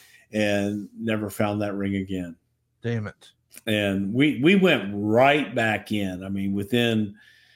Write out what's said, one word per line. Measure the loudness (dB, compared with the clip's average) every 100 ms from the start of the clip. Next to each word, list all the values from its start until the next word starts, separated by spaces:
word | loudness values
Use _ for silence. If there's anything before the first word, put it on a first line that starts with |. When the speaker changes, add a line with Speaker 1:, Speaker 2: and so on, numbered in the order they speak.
| -20 _ _
Speaker 1:
and | -2 0 0 -2 -4 -8 -8
never | -4 -4 -4
found | -2 -2 -2
that | -4 -4
ring | -2 -2
again. | -4 -6 -8 -12 _ _ _ _
Speaker 2:
Damn | -6 -6 -8
it. | -14 -20 _ _ -12 -2
Speaker 1:
And | 0 2 0 -2
we, | 2 2 4
we | 4 6
went | 6 2 0
right | -4 2 4 6 4 0
back | -2 0 0 -2
in. | -4 -4 -6
I | -8
mean, | -4 -4
within | -4 0 2 2 2 -2 -8 -20 _ _